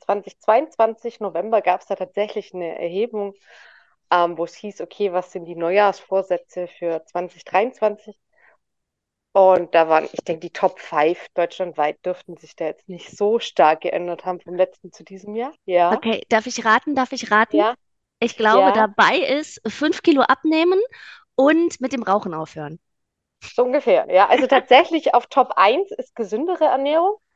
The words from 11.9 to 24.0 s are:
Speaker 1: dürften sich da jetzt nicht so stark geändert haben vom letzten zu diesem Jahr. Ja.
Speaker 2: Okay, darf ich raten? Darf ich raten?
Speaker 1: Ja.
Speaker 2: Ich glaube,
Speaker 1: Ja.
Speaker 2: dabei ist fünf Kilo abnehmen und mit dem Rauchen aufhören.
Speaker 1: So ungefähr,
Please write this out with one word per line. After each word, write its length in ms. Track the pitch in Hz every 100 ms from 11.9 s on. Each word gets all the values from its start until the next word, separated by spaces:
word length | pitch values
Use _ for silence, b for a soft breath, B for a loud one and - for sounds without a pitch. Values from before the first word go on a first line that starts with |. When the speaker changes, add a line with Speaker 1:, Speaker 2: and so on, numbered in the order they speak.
| - 180
Speaker 1:
dürften 300 | 180 - 170
sich 220 | 156 -
da 80 | 160
jetzt 240 | - -
nicht 260 | 175 - -
so 240 | 208 233
stark 400 | - - 156 160
geändert 460 | - 175 175 170 185
haben 160 | 180
vom 140 | - 180
letzten 360 | 185 _ 180
zu 140 | - 165
diesem 280 | 190 202
Jahr. 200 | 220 262 -
Ja. 300 | - 175 170
Speaker 2:
Okay, 300 | 226 226 220 -
darf 180 | 220 247
ich 200 | 240 220
raten? 280 | 226 302
Darf 200 | 277 254
ich 180 | 262 -
raten? 240 | 208 226 302
Speaker 1:
Ja. 180 | 269 247 _ _ _ _
Speaker 2:
Ich 160 | 233 -
glaube, 400 | 214 220 190 208
Speaker 1:
Ja. 100 | 214
Speaker 2:
dabei 300 | 208 180 269
ist 460 | - 285 311 - 220
fünf 360 | - 302 -
Kilo 220 | - 277
abnehmen 580 | - 269 311 320 339 381 494 B B B _ -
und 440 | 277 320 339 -
mit 140 | 254
dem 100 | 262
Rauchen 300 | 190 202 208
aufhören. 480 | 160 156 156 147 160 _ _ _ _ _ _
Speaker 1:
So 220 | - -
ungefähr, 480 | 247 277 240 180